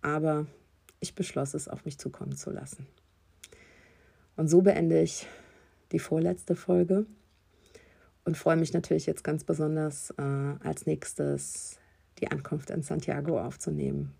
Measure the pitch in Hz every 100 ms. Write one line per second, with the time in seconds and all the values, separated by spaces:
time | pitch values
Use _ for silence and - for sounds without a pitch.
0 | 147 151 156 151 151 - _ _ - _
1 | - - 185 - 139 151 - - - 139
2 | 131 - 139 139 - - 135 - 135 _
3 | _ _ _ _ - - - - - _
4 | _ _ _ - 156 175 190 - 165 165
5 | 165 - - - - - _ _ _ 165
6 | - 160 165 180 - 175 - 180 175 185
7 | 214 - _ _ _ _ _ - - _
8 | _ _ - 160 - 165 165 175 - 160
9 | 156 156 - 156 - 156 156 156 156 143
10 | - - 139 139 143 143 156 151 - 151
11 | - - 143 143 143 - - - _ _
12 | _ - - 147 139 156 139 - 147 -
13 | - 143 143 139 95 - - 151 139 139
14 | 143 139